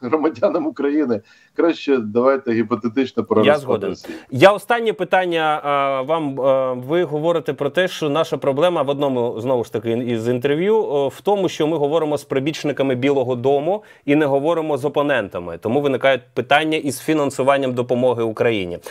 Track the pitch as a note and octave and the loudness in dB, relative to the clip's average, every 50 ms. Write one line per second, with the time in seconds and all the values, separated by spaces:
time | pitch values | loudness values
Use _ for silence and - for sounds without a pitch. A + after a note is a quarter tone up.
0 | B2+ A#2+ A2+ D#3 C#3+ D#3+ D3+ - - G3+ C#3+ F3 D3 D#3 B2 - C3+ C#3+ C#3+ D#3 | -8 -8 -6 -2 -2 -4 -2 0 -2 0 0 -2 -4 -4 -4 -4 -4 -2 0 0
1 | D3 B2 A#2 G#2 - _ _ _ _ _ _ - D3+ E3+ D3 - - C#3+ C#3 B2 | 0 0 -2 -4 -6 _ _ _ _ _ _ -2 0 0 0 -2 0 0 0 0
2 | A2+ G#2 G#2 A#2+ B2 C3+ C#3 C3 - B2 A2+ A2 A2+ G#2+ A#2+ G#2 - A#2+ G#2+ C3+ | 0 -2 -2 2 2 2 2 2 0 -2 0 0 0 -2 -4 -4 -4 -4 -2 -2
3 | C3 - - A#2 G#2 - G#2+ A2 A2 C3+ D3 D3 C3+ B2+ A#2+ G#2 G2 F#2+ F2 - | -2 -2 -2 -6 -4 0 2 4 4 4 4 2 0 2 2 2 2 2 -4 -8
4 | - - - - - - C3 B2 D3+ F#3+ G#3 F#3+ - - A#3+ A#3 A#3 A3 G#3 - | -12 -16 -16 -16 -14 -8 2 6 6 6 6 6 0 -2 -2 0 0 -2 -2 -2
5 | F3+ E3 - F#3 F#3 F3+ E3+ E3 D#3 D#3 D3+ D3+ - C#3+ C#3+ C#3 C#3 C#3 C#3 C3+ | -2 0 2 2 2 2 0 0 2 0 0 0 0 0 0 2 2 2 0 -2
6 | C3 C3+ D#3+ E3 D#3 C#3 C3+ C3+ B2+ C3+ C3+ C3+ C3 C3 B2+ B2 B2 C3 D#3+ F3+ | 0 0 0 0 0 -2 -4 0 2 4 4 4 2 0 -2 -4 -4 -2 0 0
7 | F3+ C#3+ D3 D3+ D3+ E3+ E3+ D#3+ - - C#3 - C#3+ C#3 - F3+ F#3 F3 - - | 0 0 -2 -2 0 0 0 0 -2 -4 -4 -2 -4 -2 0 0 0 0 -2 -4
8 | D#3+ D3 C#3 D#3+ D#3+ - D#3+ C3+ C#3 C#3 C3+ C#3 D#3+ F3+ F3 E3 C#3 C3+ C#3+ C#3 | -2 -2 0 0 0 -2 -2 -2 0 0 2 2 2 2 2 0 0 -2 0 0
9 | D3 C#3 C3 B2 A#2 A#2+ F#2+ A2 G#2+ C3 C3 A#2+ A2 - - A2+ G#2+ A#2 A2+ A#2+ | 0 0 0 0 -2 -2 -4 -4 -2 -2 0 0 -2 -4 -6 -6 -2 -2 -2 -2
10 | B2+ A#2+ A#2+ A2+ A2 A#2+ B2 B2 A#2 C#3 C#3+ D#3 F3+ G3+ A3 A3 G3 A2 C#3 C#3+ | -2 -2 -2 -2 0 0 -2 0 0 0 0 0 2 2 2 0 0 0 -2 0
11 | C#3 C3+ - - - F#3+ G#3 G3+ F#3 D#3 - - D#3+ D3+ E3+ D3+ D3 C#3+ D#3 E3 | -2 -2 -4 -4 -2 -2 0 0 0 -4 -2 -2 -2 0 0 0 0 0 0 0
12 | D#3 D3+ D3 C#3+ - - C#3 C3+ C3+ D#3 D3 - - D3 C#3 - C#3 C3+ C3 B2 | 0 0 -2 -4 -4 -2 -2 -2 -2 -2 -4 -4 -4 -4 -2 -2 0 0 0 0
13 | B2 C#3+ C#3+ C#3 B2 A#2+ B2+ A#2+ A#2+ C3+ C#3+ C#3 C#3+ E3+ G3 G#3 - - - _ | 2 2 2 2 0 0 -2 0 2 2 2 2 2 0 -2 -4 -6 -12 -20 _
14 | _ C#3+ C#3+ D3+ D#3 C#3 C#3 C#3 C#3 D#3+ E3+ D#3+ D#3 D#3 D3 B2+ B2+ D3 C3 D3+ | _ 2 2 2 4 2 2 2 2 0 0 0 0 -2 -2 -2 -2 -2 0 0
15 | C#3+ C#3+ C#3 A#2+ G2+ F#2 - F#2 F2 F2 E2+ E2+ - G#2+ A#2+ D3 C#3+ C#3+ C3 A#2 | 0 2 0 0 -2 -4 -6 -8 -8 -8 -10 -6 -4 -2 0 0 0 0 0 2
16 | - C3+ C3+ B2 - _ _ - A#2+ - C#3+ D3 D#3 D#3 D#3 D#3 - C#3+ A#2+ - | 2 2 2 2 -2 _ _ -6 0 2 2 2 2 2 -2 -2 -2 -4 -6 -6
17 | - - D#3+ D3+ C#3+ C3+ - - C3 C3+ C#3+ C#3 C3+ C3 B2 B2 B2 B2 B2+ A#2+ | -2 -2 0 0 0 -2 -2 0 2 2 2 2 0 -2 -2 -4 -2 -2 0 0
18 | B2+ B2+ A#2 A#2 A#2 A2+ G#2+ - A#2+ A#2+ A2+ G#2 F#2 F2 F2 E2 - - | 2 0 2 0 -2 -4 -2 0 0 0 2 0 -2 -4 -8 -10 -12 -16